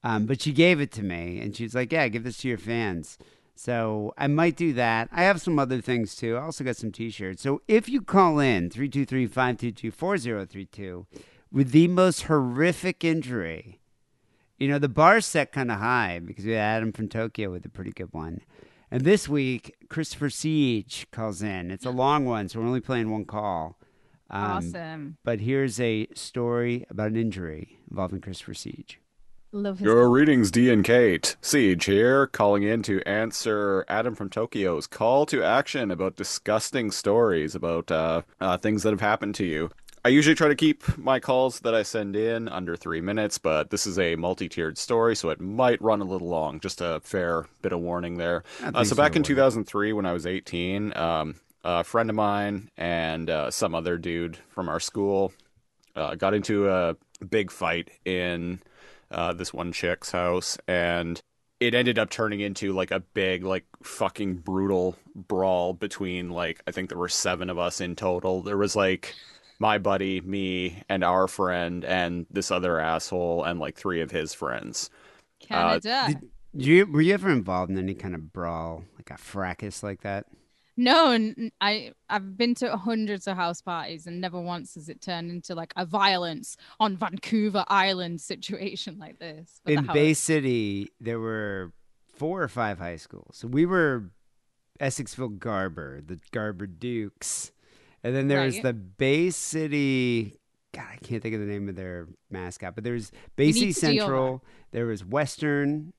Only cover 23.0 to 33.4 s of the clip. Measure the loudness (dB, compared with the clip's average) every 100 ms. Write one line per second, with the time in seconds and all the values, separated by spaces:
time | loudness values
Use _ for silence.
23 | 0 -4 -6 -4 -2 -4 -6 -12 _ _
24 | _ _ _ -6 -4 -4 -4 -8 -10 -10
25 | -12 -8 -4 -2 0 0 0 0 0 0
26 | -4 -10 -10 -4 0 0 0 -2 -6 -4
27 | -2 0 -2 -2 -8 -10 -14 -18 -12 -6
28 | -4 -4 -8 -12 -12 -12 -12 -14 -16 -20
29 | _ _ -20 -20 -12 -6 -4 2 6 8
30 | 10 8 8 8 6 6 8 8 8 8
31 | 8 4 0 -4 2 4 6 4 4 6
32 | 6 6 2 4 4 6 2 0 0 -2
33 | 0 -2 -2 -2